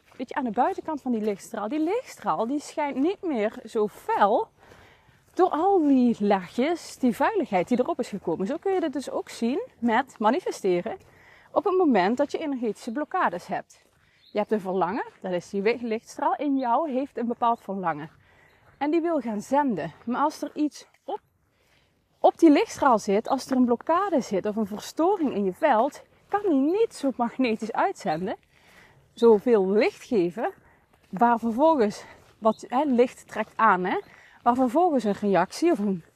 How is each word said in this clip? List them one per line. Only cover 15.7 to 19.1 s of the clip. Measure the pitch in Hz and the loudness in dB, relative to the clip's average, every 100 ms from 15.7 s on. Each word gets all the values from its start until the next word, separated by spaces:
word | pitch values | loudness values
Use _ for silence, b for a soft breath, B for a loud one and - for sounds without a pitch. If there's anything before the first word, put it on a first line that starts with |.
| 240 | -2
lichtstraal | 240 220 - - 302 381 | -4 -6 -8 -4 -2 -2
in | 294 269 | -2 -2
jou, | 247 240 320 | 0 0 0
heeft | 254 277 - | -4 -4 -6
een | 233 | -6
bepaald | 240 240 233 | -2 -2 -2
verlangen. | - 196 175 151 156 - b b b b b _ | -4 -6 -4 -4 -8 -16 b b b b b _
En | 285 | -2
die | 330 | 0
wil | 330 | 0